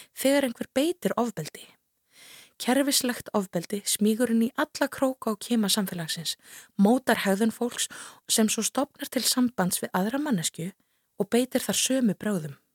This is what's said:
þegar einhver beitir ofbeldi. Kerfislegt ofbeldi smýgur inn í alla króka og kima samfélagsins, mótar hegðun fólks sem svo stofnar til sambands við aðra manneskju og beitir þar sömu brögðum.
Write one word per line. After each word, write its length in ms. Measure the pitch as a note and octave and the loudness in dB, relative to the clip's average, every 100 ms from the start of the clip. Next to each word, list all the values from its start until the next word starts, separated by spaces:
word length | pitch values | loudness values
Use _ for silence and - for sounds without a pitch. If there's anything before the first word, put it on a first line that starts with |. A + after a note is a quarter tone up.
| - | -16
þegar 320 | - C4+ C#4 C4 | 0 2 4 2
einhver 240 | - - F3+ | -4 -4 0
beitir 380 | D#4+ - F#3+ - | 0 0 -2 0
ofbeldi. 480 | A#3+ - D3+ - - _ _ _ _ - - - - _ | -2 -4 -10 -12 -20 _ _ _ _ -20 -20 -20 -20 _
Kerfislegt 720 | - C4+ C#4 - B3 - - G#3 | 0 2 2 2 0 -4 -4 -4
ofbeldi 440 | F#3+ F3 - G3+ - | -2 -6 -4 -6 -4
smýgur 460 | - G#3+ A3 A#3 | 2 2 2 2
inn 120 | A3+ A3+ | 2 2
í 40 | - | 0
alla 300 | D4+ - C#4 | -4 -2 -4
króka 440 | - C4 C4 A3+ | 0 -2 -2 -6
og 80 | G#3+ | -6
kima 280 | - A#3 G3 | -2 0 2
samfélagsins, 680 | G#3+ F#3 F3+ D#3+ E3+ D#3 - - - - - | 0 -2 -6 -6 -6 -6 -10 -14 -20 -12 2
mótar 440 | G3 B3+ - A3 | 4 4 2 2
hegðun 320 | G3+ G3 A3+ | 2 2 0
fólks 320 | - A#3+ - - - - - - | -2 -6 -4 -8 -8 -18 -20 -2
sem 200 | - G#3+ | 2 2
svo 140 | - G3+ | 2 -2
stofnar 440 | B3+ D4 _ C#4 | -2 -4 _ -6
til 120 | B3+ - | -2 0
sambands 560 | B3+ B3 - F3+ - | 2 0 2 0 0
við 120 | - | -2
aðra 280 | F3+ G#3 C#4 | -2 0 -2
manneskju 500 | D4+ F3+ D3+ - F3+ - _ _ _ - | 0 0 -2 -4 -10 -12 _ _ _ -6
og 120 | G3 | 0
beitir 320 | A#3 B3+ B3 | 2 2 -2
þar 160 | - - | 0 -2
sömu 360 | - C4 A#3 - | 2 2 2 2
brögðum. 380 | G#3+ F#3 D3+ - _ | -2 -2 -4 -12 _